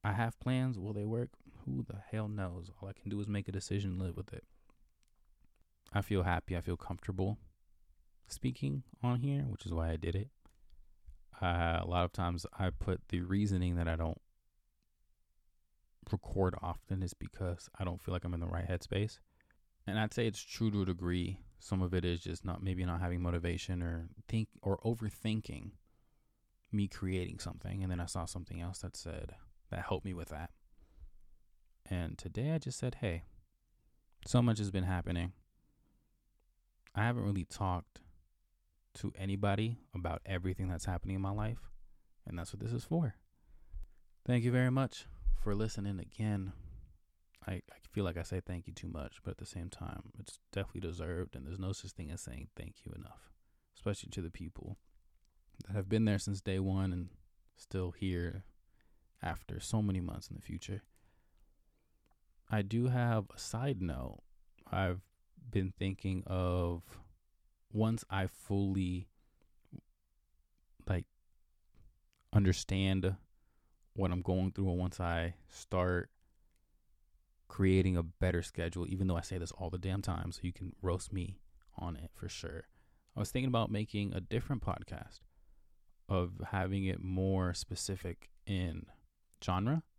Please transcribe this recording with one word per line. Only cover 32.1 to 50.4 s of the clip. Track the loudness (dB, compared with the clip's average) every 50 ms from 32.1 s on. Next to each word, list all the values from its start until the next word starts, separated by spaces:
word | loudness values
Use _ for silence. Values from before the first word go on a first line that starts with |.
| -6 -6
today | -8 -6 -4 -2 0 0
I | 0 0
just | -2 -4 -6 -2
said, | -2 -4 -2
"Hey, | 0 0 0 0 -2 -4 -10 -18 -20 -20 _ _ _ _ _ _ _ _ _ _ _ _ _ _ _ -6 4
so | 6 8
much | 8 8 6 4
has | 2 2
been | 2 2 2
happening. | 2 2 0 0 0 0 0 0 -2 -4 -8 _ _ _ _ _ _ _ _ _ _ _ _ _ _ _ _ _ _ _ _ _ _ _ _ _ _ _ _ _ -6 _
I | 2 2
haven't | 4 2 2 2
really | 0 0 0 -2
talked | -4 -4 -2 0 0 0 0 -2 _ _ -20 -20 -20 -20 -20 -20 _ _ _ _ _ _ _ _ _ _ _ _ _ _
to | -6 -6 -6 -4 -2
anybody | -2 -2 0 2 4 4 4 4 2 2 0 -4 -8 -8 -8
about | -4 -2 -2 -2 -2 -2
everything | -2 -2 0 2 0 0 0 0 0
that's | 0 0 0
happening | 0 0 0 0 -2 -2
in | 0
my | 0 0
life, | 0 0 0 0 -2 -4 -8 -12 -12 -14 -16 -16 -18 -20 _ _ -20 _ -12 -8
and | -6 -6
that's | -6 -6 -6
what | -6
this | -4 -2 -2
is | -2 -2
for." | 0 0 2 2 0 -2 -6 _ _ _ _ _ -20 -20 -20 -18 -12 -8 -8 -8 -10 -12 -20 -20 -20 -20 -8 _
Thank | 4 4 6 6
you | 6
very | 6 6 6 6
much | 6 4 2 2 -2 -8 -14 -14 -14 0 4 6 6 6
for | 6 4 4
listening | 4 4 2 0 -2 -2 -2 -2 -2
again. | -4 -8 -4 0 2 2 2 2 0 -2 -6 -8 -12 -14 -14 -14 -16 -18 -20 -20 _ _ _ _ _ _ _ -12 -8 -6
I, | -6
I | -6 -6 -10 -20 -20 -20 -6
feel | -2 0 0
like | 0 0 -2
I | -4
say | -2 -2 -4
thank | -2 -2 -6 -6 -6 -8
you | -12
too | -10 -8 -8
much, | -6 -6 -8 -8 -10 -10 -10
but | -10
at | -8 -8
the | -10
same | -10 -8 -8 -8 -8
time, | -8 -8 -8 -8 -8 -10 -12 -14 -14 -16
it's | -16 -16 -16 -18